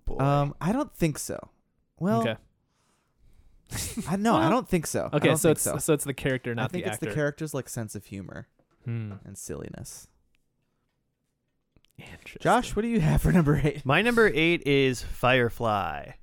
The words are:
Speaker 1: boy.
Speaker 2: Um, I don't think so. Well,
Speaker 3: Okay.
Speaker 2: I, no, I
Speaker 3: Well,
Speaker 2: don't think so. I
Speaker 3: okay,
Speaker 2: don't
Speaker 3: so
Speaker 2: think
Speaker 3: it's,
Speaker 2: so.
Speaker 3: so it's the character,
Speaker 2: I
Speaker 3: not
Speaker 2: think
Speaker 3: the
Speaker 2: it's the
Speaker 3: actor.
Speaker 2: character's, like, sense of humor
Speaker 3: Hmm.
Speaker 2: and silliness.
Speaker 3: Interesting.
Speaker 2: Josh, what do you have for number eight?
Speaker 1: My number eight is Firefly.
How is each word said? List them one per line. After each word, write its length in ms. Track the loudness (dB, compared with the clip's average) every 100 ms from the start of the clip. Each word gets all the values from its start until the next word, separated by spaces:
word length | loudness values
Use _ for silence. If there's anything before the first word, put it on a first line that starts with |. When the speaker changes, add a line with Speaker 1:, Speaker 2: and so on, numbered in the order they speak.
| -6
Speaker 1:
boy. 120 | 0
Speaker 2:
Um, 340 | 2 2 0 -2
I 100 | -2
don't 200 | -2 -4 -2
think 220 | -2 -2
so. 300 | -6 -10 -12 _ _ _ _ -6
Well, 220 | -2 0
Speaker 3:
Okay. 140 | 0 -4 _ _ _ _ _ _ _ _ _ -20 _ _ _ -8 -8 -8 -4
Speaker 2:
I, 60 | 0
no, 180 | 2 2
I 40 |
Speaker 3:
Well, 80 | 4
Speaker 2:
don't 180 | 2 2
think 180 | -2 -2
so. 220 | -4 -2
I 40 | 2
Speaker 3:
okay, 100 | 2
Speaker 2:
don't 80 | 4
Speaker 3:
so 120 | 4
Speaker 2:
think 60 | 4
Speaker 3:
it's, 40 |
Speaker 2:
so. 140 | 0 0
Speaker 3:
so 160 | 2
it's 100 | 0
the 100 | 0
character, 380 | -4 -2 -2 -2
Speaker 2:
I 40 | -4
Speaker 3:
not 160 | -4
Speaker 2:
think 120 | -4
Speaker 3:
the 60 | -6
Speaker 2:
it's 100 | -6
the 60 | -4
Speaker 3:
actor. 80 | -2
Speaker 2:
character's, 380 | -2 -2 -6
like, 160 | -6 -6
sense 260 | -8 -8 -10
of 100 | -12
humor 420 | -14 -12 -14 -16 _ _ _
Speaker 3:
Hmm. 300 | -8 -8 -8 -12
Speaker 2:
and 140 | -16 -16
silliness. 720 | -12 -10 -10 -14 -14 -16 -20 _ _ _ _ _ _ _ _ _ _ _ _ _ _ _ _ _ _ -20
Speaker 3:
Interesting. 420 | -20 -20 -20 -4
Speaker 2:
Josh, 340 | 2 2 2 -2
what 60 |
do 60 | 0
you 120 | 2
have 220 | 2 4
for 100 | 4
number 280 | 4 4 4
eight? 220 | 2 0 2
Speaker 1:
My 160 | 2
number 280 | 4 4 4
eight 320 | 4 2 2 2
is 380 | 4 4 0
Firefly. 1080 | -4 -2 2 4 2 0 0 0 -2 -6 -10 -16